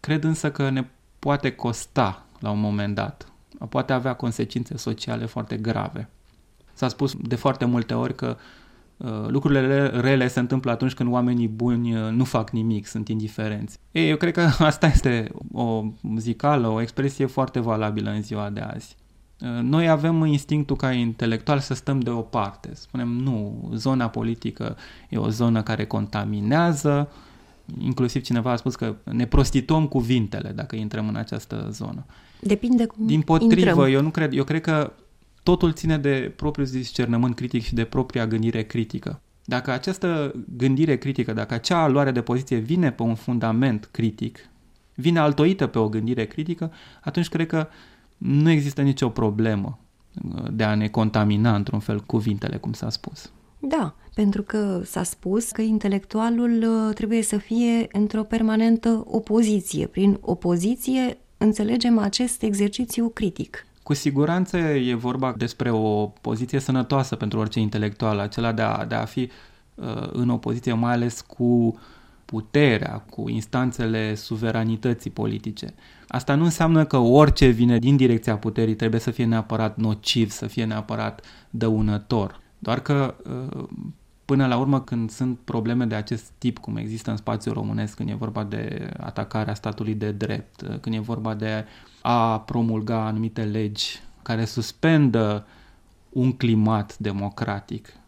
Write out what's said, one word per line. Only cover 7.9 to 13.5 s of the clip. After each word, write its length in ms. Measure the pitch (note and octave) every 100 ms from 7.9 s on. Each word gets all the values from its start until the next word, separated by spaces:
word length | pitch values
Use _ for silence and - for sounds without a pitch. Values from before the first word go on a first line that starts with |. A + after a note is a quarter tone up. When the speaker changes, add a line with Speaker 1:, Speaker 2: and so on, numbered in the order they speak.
Speaker 1:
ori 200 | A#2+ B2
că, 220 | C3 B2 A#2 - - - - _ _
uh, 120 | B2 A2 G#2+
lucrurile 320 | C3+ D3 C#3 C3
re-, 340 | C#3 C#3 B2
rele 280 | B2+ C3+ B2
se 120 | B2+
întâmplă 300 | B2 C3 C3
atunci 220 | A2+ C3
când 200 | C3 A#2+
oamenii 360 | B2 B2 B2 A#2
buni, 460 | A2 A#2+ A#2+ A#2+
uh, 160 | A2+ A2
nu 140 | A2+
fac 260 | C3 A#2+ G#2+
nimic, 360 | A#2 A2 G#2+ G2
sunt 220 | A2+ G#2+
indiferenți. 680 | A2 G#2+ - G#2+